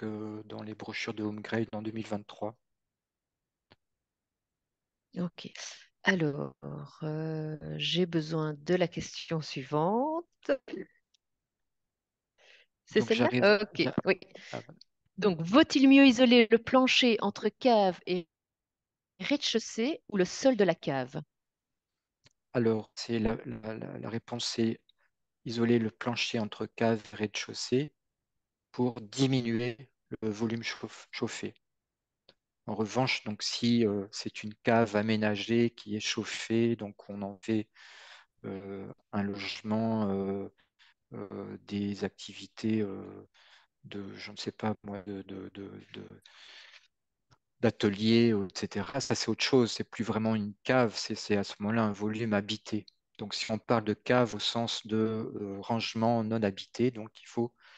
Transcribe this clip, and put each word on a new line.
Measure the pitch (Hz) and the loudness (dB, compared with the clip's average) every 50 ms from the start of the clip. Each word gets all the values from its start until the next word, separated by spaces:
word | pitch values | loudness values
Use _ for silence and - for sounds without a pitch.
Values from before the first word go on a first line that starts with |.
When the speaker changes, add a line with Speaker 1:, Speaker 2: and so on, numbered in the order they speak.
Speaker 1:
euh, | 110 110 107 107 107 107 107 107 110 | -8 -8 -8 -8 -8 -10 -10 -12 -12
dans | 107 107 110 107 | -12 -12 -12 -10
les | 107 107 | -12 -12
brochures | - - 110 107 - - 127 107 | -12 -12 -10 -8 -6 -6 -6 -4
de | 110 | -4
Home | 107 107 107 107 | -4 -4 -4 -6
Grade | 101 - 113 113 110 - | -6 -4 -2 -2 -2 -2
en | 110 104 | -4 -6
deux | 107 110 | -6 -6
mille | 110 113 104 - | -6 -8 -6 -6
vingt-trois. | 107 101 104 - - - 107 107 - _ _ _ _ _ _ _ _ _ _ _ _ _ _ _ _ _ _ _ _ _ _ _ - _ _ _ _ _ _ _ _ _ _ _ _ _ _ _ _ _ _ _ _ _ _ _ _ _ _ _ - 180 | -6 -8 -8 -12 -12 -10 -8 -8 -8 _ _ _ _ _ _ _ _ _ _ _ _ _ _ _ _ _ _ _ _ _ _ _ -20 _ _ _ _ _ _ _ _ _ _ _ _ _ _ _ _ _ _ _ _ _ _ _ _ _ _ _ -8 -6
Speaker 2:
Ok. | 180 170 - - - - - - - - - - - _ _ _ - | -6 -6 -8 -12 -16 -16 -14 -14 -14 -14 -16 -18 -20 _ _ _ 0
Alors, | - 196 175 156 147 139 147 143 135 - _ 143 143 147 147 147 - - - | 2 2 2 0 -2 -2 -4 -8 -10 -10 _ -14 -12 -12 -12 -14 -16 -14 -10
euh, | 160 156 156 156 160 160 156 156 156 156 151 147 156 156 156 151 | -8 -6 -6 -6 -6 -6 -6 -6 -6 -8 -8 -10 -10 -8 -6 -4
j'ai | 151 147 156 175 185 | -4 -2 0 0 0
besoin | 170 170 160 151 156 165 156 156 151 151 143 | 0 0 -2 -2 -2 -2 -2 -2 -2 -4 -6
de | 143 175 180 | -2 0 0
la | 180 175 170 | 2 0 0
question | - 160 - - - - - - 165 156 | -2 -6 -10 -10 -12 -12 -8 -6 -4 -4
suivante. | 143 - - 139 131 131 147 151 160 190 214 240 277 311 320 339 - _ _ _ - - 277 - _ - 320 381 - - _ _ _ _ _ _ _ _ _ _ _ _ _ _ _ _ _ _ _ _ _ _ _ _ _ _ _ _ _ _ _ - - - _ _ _ _ _ | -4 -6 -8 -10 -6 -2 0 0 0 0 0 0 -2 -2 -4 -6 -8 _ _ _ -4 -4 -4 -4 _ -10 -12 -12 -12 -14 _ _ _ _ _ _ _ _ _ _ _ _ _ _ _ _ _ _ _ _ _ _ _ _ _ _ _ _ _ _ _ -20 -20 -20 _ _ _ _ _
C'est | - - 214 | -2 0 2
Speaker 1:
Donc, | 214 - | 2 2
Speaker 2:
celle-là ? | 220 233 247 - | 4 4 4 4
Speaker 1:
j'arrive, | 247 - - 202 208 196 | 4 6 6 6 6 4
Speaker 2:
Ok, | 214 - - - | 2 -2 -2 0
Speaker 1:
j'a-, | 156 - - - - | 0 0 0 0 0
Speaker 2:
oui. | 190 - - - - - - - - | 0 0 0 -4 -14 -20 -20 -14 -12
Speaker 1:
ah, | - 60 | -10 -10
voilà. | - - - - _ _ _ _ _ _ _ | -10 -14 -18 -20 _ _ _ _ _ _ _
Speaker 2:
Donc, | 190 202 202 170 156 | 0 0 0 0 0
vaut-il | 165 175 214 294 320 - - 277 269 269 | 0 4 6 6 6 6 6 6 8 10
mieux | 269 277 277 | 10 12 10
isoler | 269 220 247 262 233 247 240 226 - | 10 8 8 8 8 10 8 8 8
le | 226 226 | 6 4
plancher | - - 262 254 262 247 - - 269 240 214 - | 4 4 4 6 6 6 6 6 6 4 4 4
entre | 196 202 - - - 208 | 2 -2 -2 -2 -2 -4
cave | - - - 254 233 208 196 185 170 - - | -2 2 4 4 6 6 6 4 2 0 -2
et | 185 180 180 170 - _ _ _ _ _ _ _ _ _ _ _ _ _ _ _ _ _ - | -2 -2 -2 -4 -6 _ _ _ _ _ _ _ _ _ _ _ _ _ _ _ _ _ -8
rez-de-chaussée | 180 - 285 277 - - - 220 - - - 220 233 285 330 - _ - | -2 0 0 0 2 0 0 -2 -2 -4 -4 -2 -2 -2 -2 -4 _ -2
ou | 208 190 | 0 0
le | 180 | 0
sol | - - - - 269 254 | 0 0 2 4 4 6
de | 202 202 | 6 6
la | 175 160 | 4 4
cave ? | - - 160 139 135 127 127 - 151 147 - _ _ _ _ _ _ _ _ _ _ _ _ _ _ _ _ _ _ _ _ _ _ _ _ | 2 0 -2 -2 -2 -4 -4 -8 -10 -10 -12 _ _ _ _ _ _ _ _ _ _ _ _ _ _ _ _ _ _ _ _ _ _ _ _
Speaker 1:
Alors, | - 123 113 113 110 107 104 - _ | -2 2 2 2 2 0 -2 -8 _
c'est | - - - 117 113 | -10 -6 -2 0 0
la, | 107 113 113 - - | 0 0 -2 -4 -8
la, | - 117 110 107 110 110 | -10 -12 -10 -10 -10 -10
la, | 113 - - - 120 | -10 -10 -10 -10 -10
la | 123 110 | -8 -6
réponse, | 110 113 - - 123 117 - | -6 -8 -8 -8 -8 -6 -6
c'est | - - 117 113 113 - - _ _ _ _ _ _ _ _ _ _ _ _ - | -4 0 0 2 2 0 -2 _ _ _ _ _ _ _ _ _ _ _ _ -10
isoler | 123 113 117 117 117 120 117 | -6 -2 0 4 4 4 4
le | 110 107 | 2 0
plancher | - - - 123 117 - - - - 117 | -4 -6 -6 -4 -2 -2 -2 -2 -2 -2
entre | 107 104 - - 110 | -2 -4 -6 -8 -8
cave | - _ - 117 113 113 107 - - 104 | -8 _ 0 2 2 2 0 -2 -8 -6
et | |
rez-de-chaussée | 101 107 104 - - - - 110 - - - 127 131 151 147 - _ _ _ _ _ _ _ _ _ _ _ _ _ _ _ | -4 -4 -4 -4 -6 -8 -8 -8 -10 -2 0 0 0 0 -2 -8 _ _ _ _ _ _ _ _ _ _ _ _ _ _ _
pour | - 123 123 123 113 113 | -4 -2 -2 -2 -2 -6
diminuer | 107 101 110 131 135 131 135 127 120 117 113 113 123 123 113 135 - - _ _ _ - - - | -12 -6 0 2 2 4 2 2 0 0 -2 -2 -2 -4 -6 -8 -14 -20 _ _ _ -14 -10 -6
le | 113 110 | -4 -4
volume | 101 107 117 110 113 117 | -2 -2 -2 -2 -2 -4
chauffe-, | 110 - - - 120 107 - - - _ | -6 -8 -8 -8 -10 -12 -14 -16 -18 _
chauffé. | - - 123 110 - - - - - _ _ _ _ _ _ _ _ _ _ _ _ _ _ - _ _ _ _ _ _ _ | -8 -6 -6 -6 -4 -6 -10 -10 -10 _ _ _ _ _ _ _ _ _ _ _ _ _ _ -20 _ _ _ _ _ _ _
En | 113 104 | -6 -4
revanche, | 104 110 101 - 123 131 123 - - - | -4 -2 0 0 0 0 0 0 -2 -4
donc, | 110 104 - | -6 -8 -6
si, | - - - - 120 117 120 117 113 | -6 -6 -4 0 2 2 4 4 4
euh, | 101 101 101 98 104 | 2 2 0 -4 -6
c'est | - - - - - - | -8 -10 -10 -10 -10 -10
une | 110 107 - | -12 -12 -12
cave | _ - 123 113 117 113 - 110 | _ 0 2 4 4 4 4 2
aménagée | 104 107 110 110 107 107 104 104 101 101 113 117 117 120 117 | 0 2 2 0 2 0 0 0 -2 -2 0 2 2 2 2
qui | - - - 107 104 | 0 -6 -8 -8 -6
est | 107 | -4
chauffée, | - - - 113 104 - - - - - 113 117 117 117 117 | -4 -4 -4 -4 -4 -6 -8 -8 -4 0 2 2 2 2 0
donc | 113 107 104 104 - - - | -2 -6 -10 -12 -14 -16 -12
on | 101 101 | -10 -8
en | 98 98 101 95 | -8 -10 -10 -8
fait, | - 110 110 107 107 - _ - - - - - - - - - - _ _ _ - | -4 -2 -2 -2 -2 -6 _ -20 -20 -20 -20 -20 -20 -20 -20 -20 -20 _ _ _ -10
euh, | 104 98 95 98 98 98 98 98 - - - _ _ | -10 -10 -10 -10 -10 -12 -12 -12 -14 -16 -18 _ _
un | 107 104 | -4 -4
logement, | 101 101 98 98 - - - - - 107 110 110 113 113 113 110 104 98 | -2 -2 -4 -6 -8 -10 -10 -8 -4 -2 0 0 0 0 0 0 0 0
euh, | 98 98 98 98 98 - - - - _ _ _ _ _ _ _ _ _ _ _ - | 0 0 -2 -2 -4 -4 -6 -10 -14 _ _ _ _ _ _ _ _ _ _ _ -14
euh, | 110 101 95 101 101 101 101 104 101 - - | -12 -12 -10 -10 -12 -10 -12 -14 -14 -10 -6
des | - 101 101 101 101 - 101 | -4 -2 -2 -2 -2 -4 -6
activités, | 185 - - - - - - 98 - _ - - 110 110 110 | -6 -6 -10 -16 -16 -16 -16 -18 -18 _ -4 -2 0 0 0
euh, | 104 98 95 98 95 95 101 98 98 - _ _ _ _ - - _ _ _ _ - | 0 -2 -6 -10 -12 -14 -16 -18 -20 -20 _ _ _ _ -20 -20 _ _ _ _ -18
de, | 110 104 101 98 101 104 | -12 -12 -10 -10 -10 -12
je | 101 - 107 | -14 -14 -14
ne | 104 | -12
sais | - - 107 | -10 -8 -8
pas | - - 110 107 104 - - | -6 -4 -4 -4 -4 -4 -8
moi, | 101 101 98 87 | -10 -12 -10 -10
de, | 104 98 98 | -10 -10 -10
de, | - 98 98 95 95 95 - | -10 -12 -12 -12 -12 -14 -14
de, | 98 98 98 101 101 101 - - | -14 -14 -14 -14 -16 -18 -16 -16
de, | 104 98 98 101 101 - - - - - - - - - - - - _ _ _ _ _ _ _ _ _ _ _ _ _ _ _ _ | -16 -16 -16 -20 -20 -20 -20 -20 -20 -20 -20 -20 -20 -20 -20 -20 -20 _ _ _ _ _ _ _ _ _ _ _ _ _ _ _ _
d'atelier, | 117 110 - - 113 104 98 101 110 110 117 117 117 117 | 0 0 0 2 0 0 0 2 2 4 6 6 6 6
euh, | 107 101 95 | 4 2 -2
et | 90 - - | -4 -6 -8
cetera. | 104 - - 104 95 - - 135 | -8 -6 -6 -6 -6 -6 -6 -6
Ça, | - - 113 | -4 -2 -2
c'est | - - 113 | -2 -2 -2
autre | 110 - - | -2 -2 0
chose. | - 139 127 120 107 | 4 4 4 4 4
C'est | - - 107 | 0 -4 -8
plus | - - - 104 | -6 -6 -6 -4
vraiment | 110 104 107 110 110 110 | -2 -2 0 0 0 0
une | 107 101 104 101 - - | 0 -2 -4 -8 -6 -2
cave. | - 127 127 120 104 - | 2 4 4 4 2 0
C'est, | - - - 110 | -4 -6 -6 -8
c'est | - - - 104 | -6 -2 0 0
à | 101 95 | 0 0
ce | - - - | -2 -6 -4
moment-là | 101 104 113 117 110 | -2 0 2 2 2
un | 104 | 0
volume | 98 101 104 107 107 113 117 110 104 | 0 -2 -4 -4 -2 -2 0 0 0
habité. | 101 104 104 107 - - - 110 104 - - _ _ _ _ _ - | 0 0 -2 -6 -8 -6 -6 -6 -6 -6 -10 _ _ _ _ _ -12
Donc, | 110 98 - | -10 -8 -8
si | - - - | -8 -4 -4
on | 110 107 | -4 -4
parle | - - 120 113 104 | 0 2 2 2 2
de | 107 104 | 0 -2
cave | - - - 123 123 123 107 107 | -2 0 4 4 4 4 2 0
au | 101 | -4
sens | - - - 117 117 110 - - - | -4 -2 -2 -2 -2 -2 -4 -6 -4
de, | 104 110 110 110 110 110 110 117 - - 107 | -2 0 2 2 0 0 -4 -6 -8 -8 -8
euh, | 104 98 98 101 | -8 -8 -8 -8
rangement | 98 - 117 110 - - - 113 113 117 120 117 110 | -4 -2 -2 -2 -2 -4 -2 0 2 2 2 2 0
non | 107 113 113 | 0 0 0
habité, | 107 98 95 - - - - - 120 127 | 0 0 -2 -4 -10 -8 -2 0 0 0
donc | 120 107 107 - - - | 0 -4 -10 -14 -16 -20
il | - | -20
faut | - - 120 117 - - _ _ - - | -6 -4 -4 -4 -4 -6 _ _ -20 -20